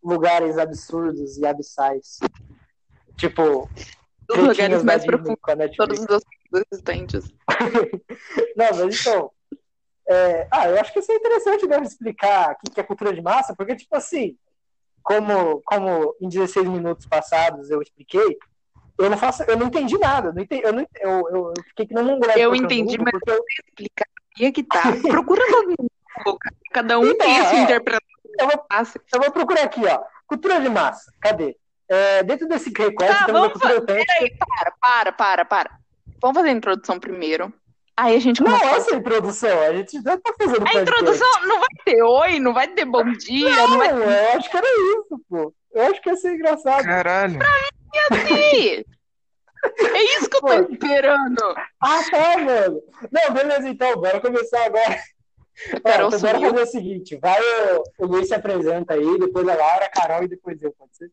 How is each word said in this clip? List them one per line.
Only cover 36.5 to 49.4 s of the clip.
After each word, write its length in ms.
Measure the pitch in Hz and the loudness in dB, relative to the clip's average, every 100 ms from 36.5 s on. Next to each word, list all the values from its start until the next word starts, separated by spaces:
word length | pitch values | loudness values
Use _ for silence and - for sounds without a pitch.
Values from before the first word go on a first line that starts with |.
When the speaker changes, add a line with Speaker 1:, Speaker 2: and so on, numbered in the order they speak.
Speaker 2:
a 20 | |
introdução 480 | 247 214 190 - 180 | 0 0 -4 -2 -8
primeiro. 520 | - 185 160 156 185 - _ _ _ - | -6 -8 -4 -4 -4 -10 _ _ _ -2
Aí 200 | 240 226 | 2 4
a 40 | |
gente 220 | 240 240 | 4 2
Speaker 1:
Não, 100 | 302 | 4
Speaker 2:
começa 220 | 494 - | 4 4
a 20 | 480 | 2
Speaker 1:
essa 140 | - | 0
é 40 | |
a... 40 | 294 | -2
introdução. 640 | 226 226 190 208 233 180 | 0 -2 -2 -2 0 2
A 100 | 156 | 2
gente 300 | 170 196 294 | 0 -6 -8
já 140 | 233 370 | -4 -4
tá 160 | 466 480 | -4 -2
fazendo 180 | 403 440 | 0 0
Speaker 2:
A 80 | - | 2
Speaker 1:
podcast. 120 | 427 | 2
Speaker 2:
introdução 640 | 381 480 - 440 508 453 370 | 2 2 2 2 4 2 2
não 120 | 415 | 0
vai 100 | 508 - - | 0 -2 2
ter 160 | 240 | 4
oi, 360 | 233 247 330 330 | 6 4 4 2
não 140 | 254 | 0
vai 140 | 240 302 | 0 -2
ter 160 | 370 | -2
bom 260 | 294 247 226 | 0 0 0
dia, 540 | 220 - 254 508 480 480 | -2 -4 0 2 4 4
não 120 | 508 | 4
vai 140 | 427 | 4
Speaker 1:
Não, 100 | 262 | 2
eu 340 | - - 226 247 | 2 4 4 2
acho 140 | - | 0
que 60 | 349 | -2
era 80 | 453 | 2
isso, 520 | 480 381 440 415 277 - | 2 2 0 -4 -14 -10
pô. 260 | 175 156 _ _ | -6 -6 _ _
Eu 100 | 226 240 | 0 0
acho 100 | 392 | 0
que 80 | - | -2
ia 60 | 359 | -2
ser 180 | 370 | -2
engraçado. 500 | 339 320 302 277 269 | -2 -2 0 0 0
Speaker 3:
Caralho. 540 | 269 359 349 180 392 - | 0 0 0 0 0 0
Speaker 2:
ter 760 | 587 571 554 - - 605 605 | 2 2 0 -10 -6 0 2
assim. 680 | - - 605 587 539 233 - - _ _ _ _ _ | 0 0 2 4 4 2 -2 -10 _ _ _ _ _